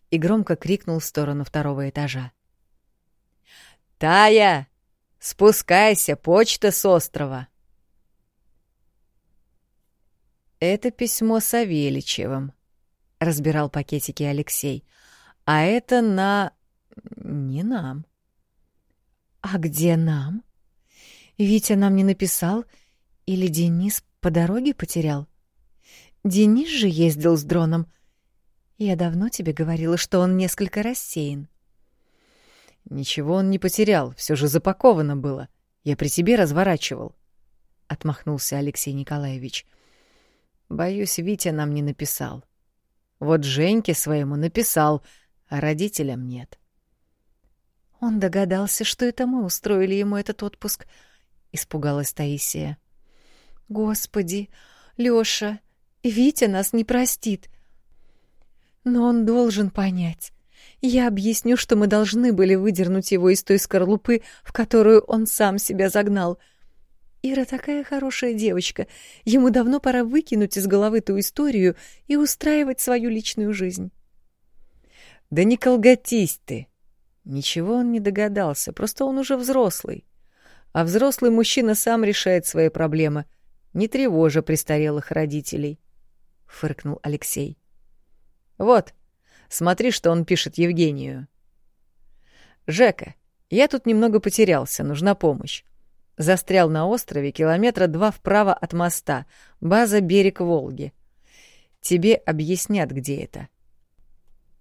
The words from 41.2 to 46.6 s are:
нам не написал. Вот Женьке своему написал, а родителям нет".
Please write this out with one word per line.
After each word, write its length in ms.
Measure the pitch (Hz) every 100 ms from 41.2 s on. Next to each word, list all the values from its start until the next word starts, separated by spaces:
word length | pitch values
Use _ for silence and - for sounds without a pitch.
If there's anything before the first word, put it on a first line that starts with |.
| 170 208 175
нам 240 | 156 147
не 100 | 147
написал. 600 | 147 143 143 - 131 123 - _ _ _ _ _ _ _
Вот 240 | 143 160
Женьке 500 | 143 135 170 220 214
своему 420 | 156 - 151 139 147
написал, 680 | 165 160 - - 151 151 - _ _ _ _
а 140 | 143
родителям 640 | 151 156 208 - 139 123 127
нет". 320 | 123 123 -